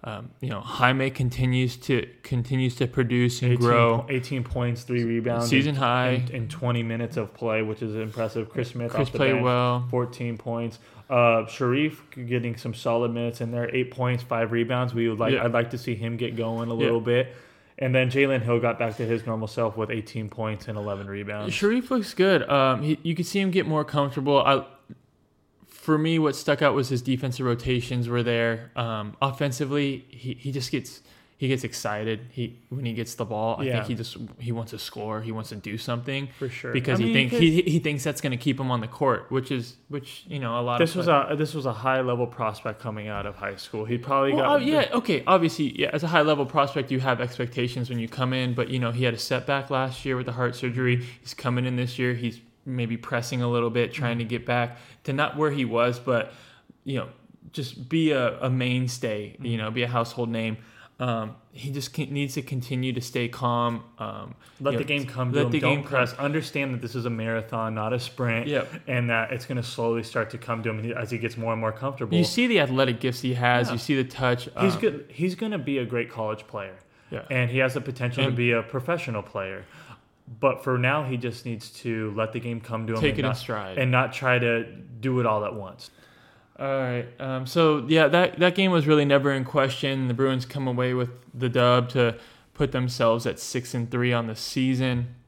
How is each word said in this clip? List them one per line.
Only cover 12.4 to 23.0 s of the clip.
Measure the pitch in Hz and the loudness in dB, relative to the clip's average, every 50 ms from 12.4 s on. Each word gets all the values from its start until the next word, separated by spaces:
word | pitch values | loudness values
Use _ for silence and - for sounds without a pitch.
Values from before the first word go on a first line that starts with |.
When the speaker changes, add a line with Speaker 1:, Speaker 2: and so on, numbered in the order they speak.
| 120 120 113 | 0 0 -4
Speaker 2:
some | 113 - 120 110 | -4 -6 -6 -6
solid | - - - 117 117 123 117 117 | -4 -2 0 2 2 2 0 0
minutes | 120 120 120 120 - | 0 -2 -2 -2 -4
in | 123 117 | -6 -4
there, | 117 120 120 117 - | -2 -2 -4 0 0
eight | 127 123 123 - | 0 -2 -2 -2
points, | - 127 123 123 120 123 | -2 0 2 2 0 0
five | - - 113 117 110 117 | -2 0 0 0 2 2
rebounds. | 117 117 113 127 123 127 123 113 | 2 2 2 2 0 0 0 0
We | 113 117 117 | 0 0 2
would | 113 104 | 2 2
like, | 117 113 131 | 2 2 2
Speaker 1:
Yeah. | 127 117 | 2 2
Speaker 2:
I'd | 120 117 | 2 2
like | 117 117 117 | 2 2 2
to | 131 120 | -2 -6
see | - - 120 | -4 -4 -4
him | 101 113 117 117 113 | -4 -4 -6 -4 -4
get | 117 113 110 | -4 -4 -4
going | 113 113 113 113 113 117 117 | -4 -4 -2 -2 -2 -2 -2
a | 117 | 0
Speaker 1:
Yeah. | 113 | 0
Speaker 2:
little | 117 113 117 117 | 2 2 2 2
bit. | 110 123 120 123 131 127 - - - - - - _ _ _ - | 2 2 2 2 2 0 -6 -18 -20 -20 -20 -20 _ _ _ -4
And | 139 131 127 | -2 2 4
then | 131 127 127 | 4 4 4
Jalen | 123 139 139 135 135 127 110 | 4 4 4 4 4 0 2
Hill | 117 120 120 | 2 2 2
got | 120 117 117 - | 2 2 0 0
back | 117 113 110 - | -2 -4 -2 -4
to | 120 | -2
his | 110 117 113 110 | 0 0 -2 0
normal | 120 113 110 110 107 | -4 -4 -4 -4 -6
self | - - 117 110 104 | -2 -2 -2 -2 0
with | 110 110 104 | -2 -4 -4
eighteen | 117 113 107 - - 113 110 104 | -4 -6 -6 -6 -8 -8 -8 -8
points | - - 110 110 107 104 - - | -6 -6 -4 -4 -4 -6 -8 -8
and | 107 | -8
eleven | 104 104 104 101 98 101 | -6 -4 -4 -6 -6 -6
rebounds. | 98 98 101 101 101 104 104 208 208 - | -8 -8 -8 -6 -6 -6 -6 -6 -4 -4
Speaker 1:
Sharif | - 202 202 226 254 247 - | 2 2 2 2 2 0 0
looks | 269 247 208 - - | -2 -2 -2 -4 0
good. | - 185 196 190 156 - - | 2 4 4 4 4 4 4
Um, | 143 139 135 131 131 127 147 | 4 4 6 4 4 2 2
he, | 151 156 - | 0 -2 0